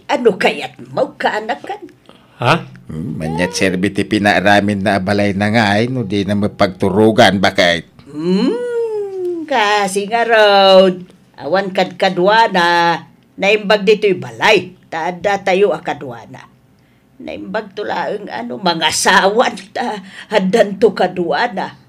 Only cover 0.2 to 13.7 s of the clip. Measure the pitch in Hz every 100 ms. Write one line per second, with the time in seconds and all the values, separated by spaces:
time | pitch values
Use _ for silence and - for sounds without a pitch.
0.2 | 240 185 208 143 131 - 120 139 294 -
1.2 | 170 208 220 - - 415 339 _ _ _
2.2 | _ - 120 160 - - - 78 85 80
3.2 | 80 80 90 - 95 90 98 98 98 98
4.2 | 104 90 92 101 101 101 101 98 92 101
5.2 | 101 95 104 117 101 104 120 131 101 101
6.2 | 95 101 101 - 101 - 98 95 110 110
7.2 | 107 95 98 - 87 85 - - - 147
8.2 | 170 190 254 480 494 466 453 427 403 381
9.2 | 359 339 302 254 208 208 196 196 202 233
10.2 | 226 220 208 196 190 190 190 185 180 _
11.2 | _ - 143 185 196 190 185 - 190 170
12.2 | 185 220 202 185 170 175 170 160 - _
13.2 | _ - 196 214 202